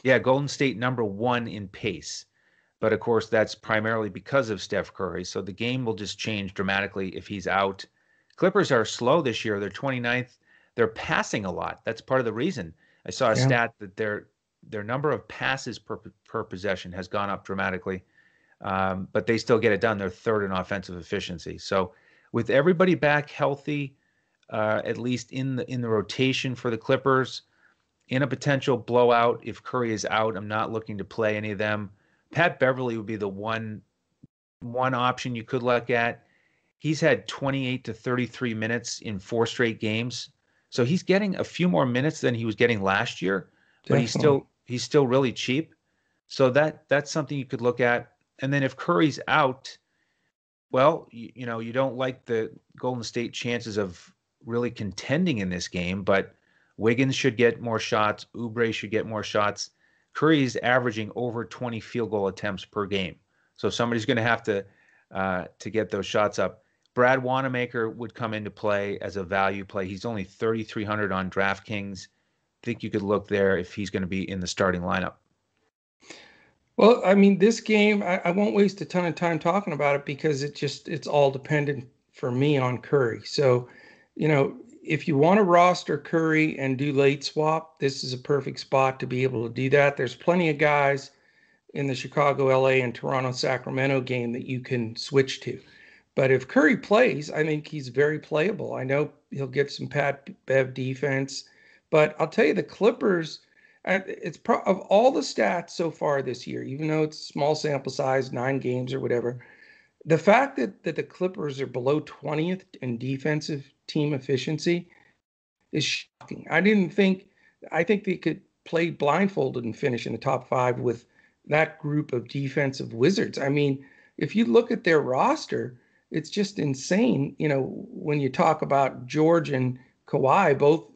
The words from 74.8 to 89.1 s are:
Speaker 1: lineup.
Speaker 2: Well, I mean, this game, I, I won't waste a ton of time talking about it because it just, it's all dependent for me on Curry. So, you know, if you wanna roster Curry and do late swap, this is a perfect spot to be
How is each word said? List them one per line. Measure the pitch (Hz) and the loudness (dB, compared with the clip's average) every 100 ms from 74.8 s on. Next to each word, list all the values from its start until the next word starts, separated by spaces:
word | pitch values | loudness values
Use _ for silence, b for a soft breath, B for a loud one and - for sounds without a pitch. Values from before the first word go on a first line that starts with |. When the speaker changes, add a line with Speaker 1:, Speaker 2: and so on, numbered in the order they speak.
Speaker 1:
lineup. | 87 92 87 - _ _ _ _ _ _ _ _ B B B B B B _ - | -2 -2 -4 -8 _ _ _ _ _ _ _ _ B B B B B B _ 6
Speaker 2:
Well, | 208 240 | 8 8
I | 185 | 6
mean, | 196 196 185 | 6 6 6
this | 208 226 | 4 2
game, | - 214 208 202 | 2 4 4 2
I, | 190 190 | 0 -2
I | 175 | 0
won't | 185 208 | 0 2
waste | 208 202 196 | 4 2 0
a | |
ton | 147 180 | -4 -2
of | 175 | -2
time | - 175 160 | -2 -2 0
talking | 170 190 202 | 0 0 -2
about | 147 147 | -2 0
it | 143 | 0
because | 143 139 156 135 | -2 -4 -2 -2
it | 147 - | -4 -6
just, | 147 - - | -6 -6 -10
it's | 156 - | -8 0
all | 143 139 | 4 4
dependent | 131 - 151 143 - - _ _ | 2 -2 0 0 -4 -8 _ _
for | - 127 | -8 -4
me | 123 143 139 | 2 2 4
on | 127 120 | 2 -2
Curry. | - 143 120 104 | 0 2 2 -2
So, | - - 139 123 123 B B B B - | -6 2 4 4 0 B B B B -2
you | 151 | 2
know, | 143 - - - - | 4 2 -2 -18 -12
if | - 156 - | -4 -4 0
you | 139 | 4
wanna | 156 202 | 6 6
roster | 196 175 180 175 - 151 | 6 8 6 4 -2 -6
Curry | - 165 160 156 156 139 | -2 0 2 2 2 0
and | 135 127 | -2 -2
do | 143 | 0
late | 135 139 131 | 4 4 2
swap, | - 151 151 160 - - | -2 -2 0 0 -4 -4
this | 139 135 | -4 -2
is | 139 | -8
a | 127 | -6
perfect | 127 143 139 135 | 0 0 -2 -8
spot | - 135 131 131 | 0 2 2 0
to | |
be | 127 | -4